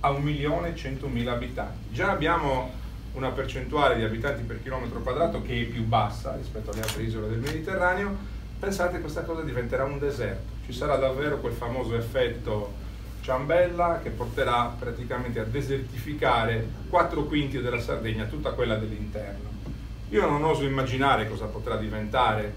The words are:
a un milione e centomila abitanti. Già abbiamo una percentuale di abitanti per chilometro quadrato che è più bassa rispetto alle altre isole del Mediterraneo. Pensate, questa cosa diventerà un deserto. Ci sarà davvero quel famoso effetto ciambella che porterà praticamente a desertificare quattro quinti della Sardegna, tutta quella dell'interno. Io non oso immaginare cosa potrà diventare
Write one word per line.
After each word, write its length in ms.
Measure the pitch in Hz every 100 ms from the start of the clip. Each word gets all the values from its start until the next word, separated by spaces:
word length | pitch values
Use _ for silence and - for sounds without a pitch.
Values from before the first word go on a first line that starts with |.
a 60 | 143
un 120 | 143
milione 480 | 147 147 147 170 170
e 60 | -
centomila 560 | 135 135 139 117 120
abitanti. 600 | 120 120 - 104 - -
Già 180 | 107 190
abbiamo 720 | 175 156 170 143 131 127 - - - -
una 160 | 127 131
percentuale 640 | 120 113 131 117 117 135 113
di 80 |
abitanti 380 | 110 110 113 113
per 200 | 113 -
chilometro 380 | 135 123 117 113
quadrato 420 | 127 123 - 117
che 200 | 110 120
è 20 |
più 200 | 113 117
bassa 500 | 110 110 110 - 139 -
rispetto 340 | - 107 104
alle 120 | 104
altre 200 | 110 -
isole 260 | 113 110 107
del 100 | 113
Mediterraneo. 760 | 139 160 175 190 180 185 202 196 - - - -
Pensate, 420 | 202 190 175 175
questa 220 | 156 156
cosa 200 | 151 165
diventerà 420 | 151 123 117 131
un 140 | 139 143
deserto. 520 | 143 123 110 - - -
Ci 80 | -
sarà 240 | - 151 135
davvero 420 | 131 131 147 139
quel 140 | 120
famoso 440 | 113 117 127 113 117
effetto 840 | 113 135 120 117 113 104 101 - - - - -
ciambella 800 | - 131 147 165 180 170 175 165
che 80 | -
porterà 640 | 110 117 - 127 120 117 -
praticamente 640 | 120 117 117 123 120 113
a 60 |
desertificare 1200 | 110 135 127 135 - - - 151 143 117 117 113 110 - -
quattro 360 | 175 165 156
quinti 360 | 147 151 135 123
della 200 | 123 120
Sardegna, 440 | - 120 110 110
tutta 260 | 104 - 131
quella 260 | - 117 107
dell'interno. 760 | 107 104 104 107 104 98 - - - - - - -
Io 180 | 214 170
non 160 | 147
oso 200 | 156 131
immaginare 640 | 135 135 120 131 139 117 107
cosa 180 | 107 107
potrà 300 | 110 120 107
diventare 760 | 110 107 107 131 117 107 104